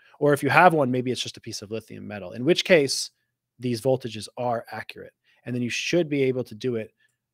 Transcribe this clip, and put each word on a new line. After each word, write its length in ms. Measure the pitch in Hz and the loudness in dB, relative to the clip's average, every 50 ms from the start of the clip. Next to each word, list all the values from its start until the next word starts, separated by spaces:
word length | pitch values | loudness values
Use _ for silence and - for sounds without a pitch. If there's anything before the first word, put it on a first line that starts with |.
| _ _ - - | _ _ -4 0
Or 160 | 147 147 147 | 2 4 4
if 80 | 139 | 4
you 80 | 147 131 | 2 4
have 240 | 120 156 175 185 165 | 6 8 8 8 6
one, 160 | 156 139 123 | 4 2 2
maybe 200 | 127 127 123 127 | 0 -2 -2 -4
it's 120 | 117 - | -4 -6
just 140 | - 117 - - | -6 -10 -12 -14
a 20 | |
piece 220 | - 113 101 - | -14 -14 -14 -14
of 80 | 104 95 | -12 -10
lithium 360 | 110 110 - - 110 101 101 | -10 -12 -12 -12 -16 -16 -12
metal, 260 | 101 104 101 92 90 | -12 -12 -12 -12 -12
in 120 | - 113 123 | -10 -2 0
which 200 | 151 180 - - | 2 2 2 4
case 460 | - 190 156 143 131 - - - - _ _ _ _ _ _ _ _ _ - | 6 6 6 6 2 0 -4 -6 -8 _ _ _ _ _ _ _ _ _ -8
these 220 | 120 127 120 110 | -6 -4 -4 -2
voltages 480 | 107 131 131 127 - 117 107 107 101 - - | 0 0 0 0 -2 -8 -10 -12 -12 -12 -10
are 300 | 123 123 123 117 117 - - | -6 -4 -4 -4 -4 -6 -10
accurate. 440 | 110 110 110 - - 92 92 - - _ _ _ _ _ _ | -12 -12 -12 -14 -16 -18 -18 -20 -20 _ _ _ _ _ _
And 100 | 123 123 | -6 -6
then 80 | 123 | -4
you 80 | 123 117 | -4 -4
should 400 | 110 - - - - 175 175 147 | -4 -6 -4 0 0 0 0 0
be 120 | 147 139 135 | 0 0 0
able 200 | 131 123 127 117 | 0 0 -2 -6
to 100 | - 110 | -8 -10
do 220 | 107 127 131 120 | -8 -6 -4 -4
it. 160 | 110 107 - _ _ _ _ _ _ _ _ | -4 -8 -10 _ _ _ _ _ _ _ _